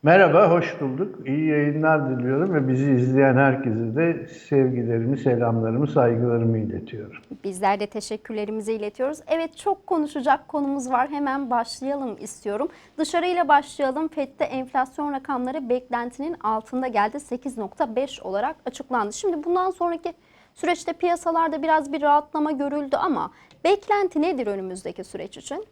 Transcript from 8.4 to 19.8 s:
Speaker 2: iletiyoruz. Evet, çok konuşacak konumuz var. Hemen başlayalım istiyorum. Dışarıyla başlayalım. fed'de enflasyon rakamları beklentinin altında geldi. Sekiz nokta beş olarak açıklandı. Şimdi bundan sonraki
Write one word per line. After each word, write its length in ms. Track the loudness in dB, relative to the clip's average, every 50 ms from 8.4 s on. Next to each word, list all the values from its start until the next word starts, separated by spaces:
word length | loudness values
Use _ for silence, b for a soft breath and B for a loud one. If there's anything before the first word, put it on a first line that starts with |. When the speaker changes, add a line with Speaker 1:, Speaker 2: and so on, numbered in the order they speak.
| -6 -6 -6 -8 -4 -4 -6
Speaker 2:
iletiyoruz. 460 | -4 -6 -8 -6 -4 -4 -4 -4 -8 -4
Evet, 300 | -2 -2 -2 -2 -6 -8
çok 300 | -4 -2 -2 -2 -2 _
konuşacak 600 | -2 0 0 0 -2 -4 -2 2 2 2 2 0
konumuz 440 | -6 -4 -2 -2 -2 -2 -4 -4 -2
var. 180 | 0 0 0 0
Hemen 400 | -2 -4 -2 -2 -2 -4 -2 0
başlayalım 640 | 0 -2 -2 -4 -8 -8 -6 -6 -4 -4 -6 -8 -8 -10
istiyorum. 480 | -12 -14 -14 -10 -6 -6 -4 -2 -4 -6 B B B B B
Dışarıyla 500 | -6 -4 -2 0 0 0 0 0 0 2
başlayalım. 600 | 4 4 4 4 -2 -4 -2 -2 -2 0 -2 -4
fed'de 380 | -4 -4 -6 -6 -6 -4 _ -6
enflasyon 680 | -4 -4 -8 -8 -4 -2 -2 -2 -2 _ -6 -6 -4 -6
rakamları 560 | -6 -6 -6 -4 -4 -4 -4 -6 -6 -2 -2
beklentinin 680 | -2 -2 -2 -6 -6 -6 -6 -8 -8 -8 -8 -8 -8 -6 -4
altında 440 | -4 -4 -4 -6 -6 -6 -6 -4
geldi. 320 | -2 0 0 0 0 -2 -8
Sekiz 380 | -8 -8 -10 -8 -8 -10 -8
nokta 380 | -8 -10 -10 -4 -4 -4 -2 0
beş 260 | -4 -4 -4 -8 -12
olarak 340 | -8 -4 -2 -2 -2 -2 -6 _ _
açıklandı. 480 | -12 -12 -12 -10 _ -2 -2 -2 -2 -6
Şimdi 300 | -4 -2 -2 -2 -2 -2
bundan 280 | -2 0 0 0 -2
sonraki 420 | -2 -2